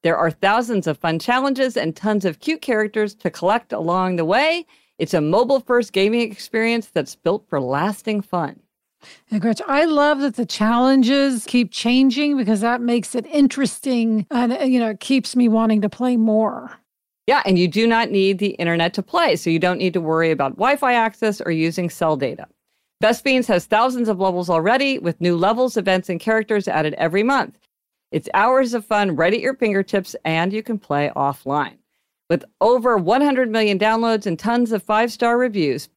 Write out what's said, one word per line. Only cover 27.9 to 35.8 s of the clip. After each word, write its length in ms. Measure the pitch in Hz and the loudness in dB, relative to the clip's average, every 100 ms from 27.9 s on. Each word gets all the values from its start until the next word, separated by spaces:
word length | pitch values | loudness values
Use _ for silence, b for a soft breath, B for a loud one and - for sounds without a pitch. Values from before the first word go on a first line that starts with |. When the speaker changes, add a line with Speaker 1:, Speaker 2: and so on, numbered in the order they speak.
| _ _ | _ _
Speaker 1:
It's 160 | - - | -8 -2
hours 420 | 190 220 262 247 | 0 2 2 0
of 100 | 233 | -4
fun 320 | 208 208 202 156 | -2 0 0 2
right 180 | 170 | 0
at 60 | 226 | 0
your 160 | 262 269 | -2 -2
fingertips, 580 | 226 196 190 202 190 - | 0 0 0 -2 -4 -8
and 280 | 160 160 180 | -4 -2 -2
you 100 | 214 | -4
can 160 | 220 214 | -6 -8
play 320 | _ 143 147 - | _ -2 -2 -2
offline. 640 | 139 135 135 147 135 - _ _ _ _ _ | -2 -4 -4 -4 -4 -10 _ _ _ _ _
With 140 | 170 - _ | -4 -4 _
over 360 | 214 247 240 220 | 2 2 2 0
one 260 | 170 247 | 2 2
hundred 280 | 294 262 247 | 2 2 0
million 260 | 220 214 196 | 0 0 2
downloads 480 | 214 226 233 220 | 2 2 0 -2
and 140 | 208 165 | -2 -4
tons 320 | 214 240 233 | -2 0 0
of 140 | 214 | -2
five-star 520 | - 214 240 - 233 240 | 0 0 0 0 0 2
reviews 520 | 247 202 151 131 | 0 0 -2 -2